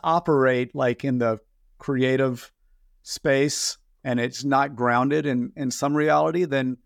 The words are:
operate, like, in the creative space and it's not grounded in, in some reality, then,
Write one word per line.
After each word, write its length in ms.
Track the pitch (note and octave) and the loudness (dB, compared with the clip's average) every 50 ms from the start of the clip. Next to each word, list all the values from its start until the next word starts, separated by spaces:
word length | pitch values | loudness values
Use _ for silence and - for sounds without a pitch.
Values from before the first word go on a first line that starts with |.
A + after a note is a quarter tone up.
| - | -2
operate, 680 | E3 E3 E3+ E3 - D#3 C#3 C3 C3 B2+ B2 B2+ A#2+ - | 0 0 0 2 2 2 4 4 4 2 2 -2 -4 -4
like, 300 | C#3+ C3+ B2+ B2 - - | -2 0 0 0 -2 -2
in 140 | C#3 B2+ B2 | -2 0 0
the 220 | A#2+ A2+ A2 G#2+ _ _ _ _ _ _ _ - | 0 0 0 -2 _ _ _ _ _ _ _ -14
creative 760 | - - C#3 B2+ B2+ B2+ C3 C3 C3+ C3 B2 A#2 - - _ _ _ _ _ _ _ _ _ _ - | -6 -4 -2 0 2 2 2 2 2 0 0 -4 -10 -18 _ _ _ _ _ _ _ _ _ _ -16
space 760 | - - - - D#3 C#3 C3+ C#3 D3 - - - - - - _ _ _ _ - | -14 -12 -6 0 2 2 2 2 0 0 -4 -6 -6 -8 -10 _ _ _ _ -6
and 160 | C3+ B2 A#2+ | -4 -2 -2
it's 240 | A#2+ A#2+ B2 - B2+ | -2 -4 -4 -6 -4
not 320 | C#3+ C#3 C3+ C#3 C#3+ C#3 | 0 0 2 0 0 -2
grounded 480 | A#2 B2 A#2+ A#2+ A#2+ B2+ C#3 D3 D#3 D3 | -2 0 2 2 2 2 2 0 0 0
in, 260 | D3 B2 B2 A#2+ G#2 - | -2 -2 -2 -4 -6 -8
in 140 | D#3+ C#3+ B2+ | -8 -6 -6
some 260 | - - - C#3+ D3 | -6 -4 -4 -2 0
reality, 480 | D3+ D3+ D3+ D3 D3+ D#3 D#3 D#3+ F3 F3+ | 0 2 2 4 2 2 2 0 -2 -2
then, 320 | D#3 C#3 C3+ C3 B2+ B2+ - _ | 0 0 -2 -2 -2 -4 -8 _